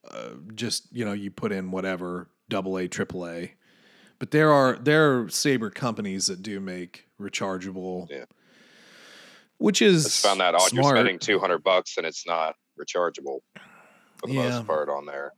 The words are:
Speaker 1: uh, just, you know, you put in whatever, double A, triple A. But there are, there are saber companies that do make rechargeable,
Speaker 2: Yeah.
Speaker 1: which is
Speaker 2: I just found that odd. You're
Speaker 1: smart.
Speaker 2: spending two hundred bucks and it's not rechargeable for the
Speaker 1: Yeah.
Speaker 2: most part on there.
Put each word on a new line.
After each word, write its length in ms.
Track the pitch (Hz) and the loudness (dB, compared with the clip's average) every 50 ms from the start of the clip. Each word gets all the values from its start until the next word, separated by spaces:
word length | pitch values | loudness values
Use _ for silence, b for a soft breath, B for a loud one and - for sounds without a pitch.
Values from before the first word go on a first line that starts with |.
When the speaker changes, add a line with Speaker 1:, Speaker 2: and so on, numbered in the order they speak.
| _ - | _ -16
Speaker 1:
uh, 200 | - 60 58 58 57 64 76 101 110 | -14 -14 -14 -12 -14 -16 -18 -18 -12
just, 320 | 107 117 110 - - _ _ | -8 -6 -6 -6 -6 _ _
you 140 | - 120 117 | -8 -6 -6
know, 80 | 104 101 | -4 -4
you 160 | 104 101 101 | -6 -6 -10
put 220 | - - - 107 | -10 -6 -4 -4
in 200 | 104 95 92 92 | -4 -4 -4 -6
whatever, 580 | 92 95 92 95 95 87 90 90 90 90 85 _ _ _ _ _ | -6 -4 -4 -4 -4 -4 -6 -8 -8 -8 -10 _ _ _ _ _
double 280 | 113 98 92 95 95 95 | -6 -4 -4 -4 -4 -4
A, 100 | 92 90 | -4 -6
triple 400 | - - 101 - - 92 90 85 | -4 -6 -6 -6 -6 -10 -10 -10
A. 260 | 82 85 87 - _ b b b b b b b b b b b b b | -10 -10 -10 -12 _ b b b b b b b b b b b b b
But 140 | - - | -10 0
there 200 | - 151 156 156 | 2 4 6 8
are, 260 | 151 143 135 131 120 - | 6 6 6 4 2 2
there 420 | 120 147 151 156 156 147 135 127 117 | 2 2 4 6 6 4 4 2 0
are 60 | 98 | -2
saber 400 | - - - 151 135 123 110 104 | -4 -2 0 2 2 2 0 -4
companies 580 | - - 139 123 113 110 107 101 95 95 90 - | -6 -6 -6 -4 -4 -4 -6 -6 -4 -2 -2 -4
that 140 | 95 90 | -4 -6
do 180 | 95 110 104 98 | -8 -10 -8 -8
make 460 | 98 95 90 90 90 87 - - _ _ _ _ | -8 -8 -10 -10 -12 -14 -16 -20 _ _ _ _
rechargeable, 880 | 101 98 - - 107 98 95 92 90 98 92 95 92 92 90 90 90 80 | -14 -10 -6 -6 -4 -4 -4 -6 -8 -8 -10 -8 -8 -6 -8 -8 -8 -10
Speaker 2:
Yeah. 160 | 73 67 62 _ B B B B B B B B B B B B B B B B B B B B B B B B B _ | -12 -14 -14 _ B B B B B B B B B B B B B B B B B B B B B B B B B _
Speaker 1:
which 240 | - 208 196 - | 0 2 4 6
is 240 | 233 208 - 82 76 | 6 8 8 6 4
Speaker 2:
I 40 | - | 2
just 160 | - - - | 0 2 2
found 140 | 104 85 92 | 2 2 4
that 160 | 92 90 85 | 2 4 6
odd. 160 | 85 92 92 107 | 6 4 4 4
You're 100 | 127 135 | 4 4
Speaker 1:
smart. 120 | 143 135 | 6 6
Speaker 2:
spending 240 | 117 120 110 92 82 | 6 4 2 0 -2
two 180 | - - 104 92 | 0 0 2 2
hundred 240 | 95 92 87 80 - | 4 2 0 2 4
bucks 340 | 95 92 90 90 - - - | 4 4 4 2 0 -6 -4
and 100 | 85 80 | -4 -4
it's 180 | 76 - - | -6 -8 -6
not 300 | 85 85 82 80 78 76 _ _ _ _ - | -4 -2 -2 -2 -2 -4 _ _ _ _ -14
rechargeable 600 | 73 - - 90 87 85 80 - 69 69 67 65 _ _ _ B B B B B B B B B B B B _ | -12 -6 -2 0 0 0 -2 -6 -10 -10 -10 -10 _ _ _ B B B B B B B B B B B B _
for 100 | - - | -8 -4
the 60 | 135 | -2
Speaker 1:
Yeah. 160 | 135 123 123 | 0 0 0
Speaker 2:
most 160 | 123 120 113 98 | -2 -4 -2 -2
part 220 | 80 78 73 73 | -2 -2 0 -2
on 160 | 71 71 71 | -4 -6 -6
there. 280 | 73 71 69 69 69 - | -10 -10 -10 -10 -10 -12